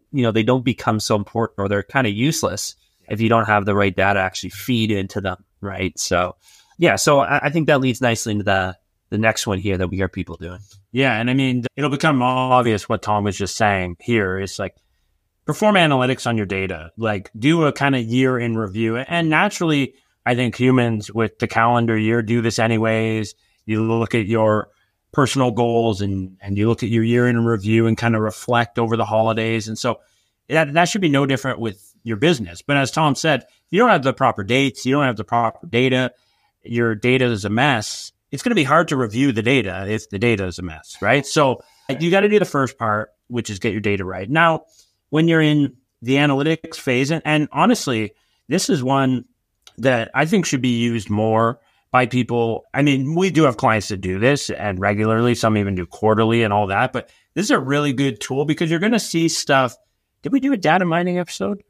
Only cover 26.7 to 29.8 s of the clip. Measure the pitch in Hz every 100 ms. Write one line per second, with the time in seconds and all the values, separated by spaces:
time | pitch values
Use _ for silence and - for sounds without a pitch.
26.7 | 113 107 113 113 120 123 117 117 110 104
27.7 | 113 113 110 117 110 107 - - 120 113
28.7 | - 113 113 101 110 113 110 113 113 107
29.7 | 110